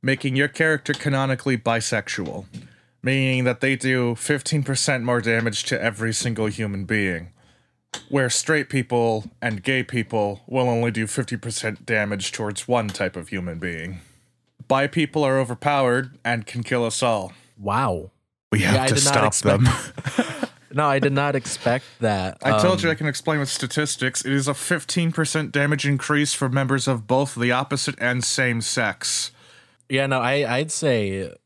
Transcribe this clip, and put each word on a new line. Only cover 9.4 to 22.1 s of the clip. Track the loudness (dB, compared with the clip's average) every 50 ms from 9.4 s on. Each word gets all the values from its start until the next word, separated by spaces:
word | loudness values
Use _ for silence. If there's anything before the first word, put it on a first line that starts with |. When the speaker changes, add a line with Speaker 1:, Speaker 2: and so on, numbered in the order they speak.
| -4 -4 -4 -2
Speaker 1:
gay | -2 0 0 0 -2
people | -2 -2 -4 -4 -2 0 0 0 0 -2 -6 _ -4
will | -2 0 0 2
only | 2 2 0 0
do | 0 -2 -4
fifty | -2 -2 -4 -4 -4 -6 -8
percent | -8 -8 -8 -4 -4 -6 -6 -6 -4
damage | -2 0 0 0 0 -2 -4 -4 -6
towards | -6 -4 -6 -4 -6 -6 -2 0
one | 0 0 0 -2
type | -2 -2 -4 -4 -4
of | -6 -10 -8
human | -8 -6 -6 -6 -6 -6
being. | -6 -6 -6 -6 -8 -10 -10 -12 -14 -20 _ _ _ _ _ _ _ _ _ _ -2 _
Bi | 2 2 2 0
people | 0 0 0 0 0 0 2
are | 2 4 2
overpowered | 2 0 -4 -2 0 0 2 4 4 4 2 2 0 -4 -10 -8 _
and | -2 -2 -2 -4
can | -6 -6 -8
kill | -4 -2 0 0 0
us | 0 0 0
all. | 2 2 2 2 -2 -6 -12 -18 -20 _ _ -8
Speaker 2:
Wow. | -4 0 2 2 2 2 0 -2 -6 -12 _ _ _ _ _ _ _ _
Speaker 1:
We | 2 2
have | 4 4 4
Speaker 2:
Yeah, | 4 4
I | 4
Speaker 1:
to | 2
Speaker 2:
did | 4 4
not | 4 4
Speaker 1:
stop | 4 4 4
Speaker 2:
expect | 2 2 4 4 4 6 6
Speaker 1:
them. | 4 4 2 -4 -10 -12 -8 -10 -4 -2 -2 -2 -2 -2 -6 -8 -8
<laughs> | -8 -18 -20 _ 0
Speaker 2:
No, | 2 2 4
I | 4 4
did | 2 2 2
not | 2 2 2 0
expect | -2 -2 -4 -10 -2 0 0 0 0 -2 -8 -10 _
that. | 0 0